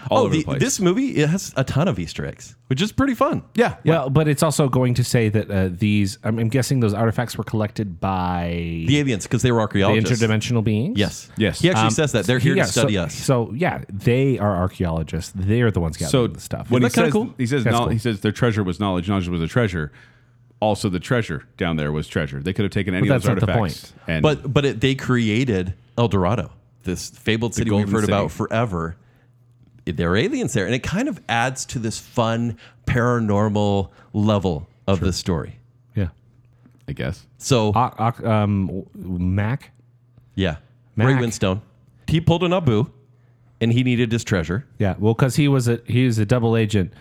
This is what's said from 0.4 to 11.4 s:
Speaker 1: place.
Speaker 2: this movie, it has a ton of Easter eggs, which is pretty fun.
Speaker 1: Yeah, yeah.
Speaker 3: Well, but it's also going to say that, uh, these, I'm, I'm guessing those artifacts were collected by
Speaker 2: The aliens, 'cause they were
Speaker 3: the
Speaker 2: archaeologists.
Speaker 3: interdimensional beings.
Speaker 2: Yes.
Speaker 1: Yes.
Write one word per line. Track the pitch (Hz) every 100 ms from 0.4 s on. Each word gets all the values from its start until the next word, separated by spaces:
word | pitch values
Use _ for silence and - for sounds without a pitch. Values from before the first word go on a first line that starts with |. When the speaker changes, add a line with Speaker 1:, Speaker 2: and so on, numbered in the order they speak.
Speaker 1:
place. | 143 135
Speaker 2:
this | 240 -
movie, | 180 202 269 -
it | 151
has | 190 - -
a |
ton | 131 131 175
of | 92
Easter | 80 -
eggs, | 71 - - - -
which | 135
is | 214
pretty | - 277
fun. | 233 285 302 -
Speaker 1:
Yeah, | - 226 -
yeah. | -
Speaker 3:
Well, | 165 135
but | 139 151
it's | 143
also | 165 139 139
going | 127 127
to | 120
say | 120 123 110
that, | 107 101
uh, | 98 92
these, | 87 107 104 95 -
I'm, | 107 113
I'm | 113
guessing | 131 120 135
those | 110
artifacts | 101 113 107 117 -
were |
collected | 104 110 104 - 104 82
by | 98 95 90 90 85 85 85 82 82
Speaker 2:
The | 147
aliens, | 135 101 -
'cause | 120
they | 123
were | 117
Speaker 3:
the |
Speaker 2:
archaeologists. | 107 101 98 107 104 120
Speaker 3:
interdimensional | 110 107 104 120
beings. | 107 107 156 101
Speaker 2:
Yes. | 101 - -
Speaker 1:
Yes. | -